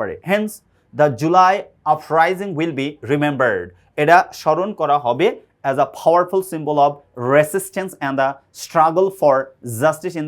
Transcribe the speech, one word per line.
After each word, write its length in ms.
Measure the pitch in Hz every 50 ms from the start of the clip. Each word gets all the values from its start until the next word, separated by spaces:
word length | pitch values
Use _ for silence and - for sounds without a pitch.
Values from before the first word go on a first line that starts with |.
পারে। 140 | 113 98 - - - 160
Hence, 220 | 196 208 214 214 - - _ _ _ _ _ _ - 123
the 80 | 147 151 131 107
July 320 | 143 165 175 185 185 185 196 202 - - _ _ - 156
uprising 580 | 156 151 - - 151 160 165 175 190 180 202 202 175 143
will 160 | 165 170 147 131
be 80 | 135 147 147 - - 110
remembered। 540 | 143 147 147 147 143 127 131 120 104 92 90 90 - _ _ _ _ -
এটা 140 | 151 151 170 175 - - - -
স্মরণ 300 | - 156 156 165 185 208 208 -
করা 160 | 160 143 147 147 131
হবে 200 | 120 120 127 170 226 262 - - _ _ _ - 139
as 60 | 135 139 139
a 40 | - - -
powerful 400 | - 165 165 175 180 175 196 196 185 -
symbol 240 | - 160 151 147 151 147 143
of 60 | 143 143 147 _ _ _ 123 120 123 135
resistance 560 | 147 151 - - 196 190 - - 196 190 190 185 - 147
and 80 | 139 135 131
the 80 | 135 135 - - _ _ _ -
struggle 460 | - - - 170 156 160 160 175 190 196 190 -
for 140 | - 147 135 131 131 - - _ - 123 117 110
justice 340 | 135 156 151 156 165 180 165 160
in 40 | 151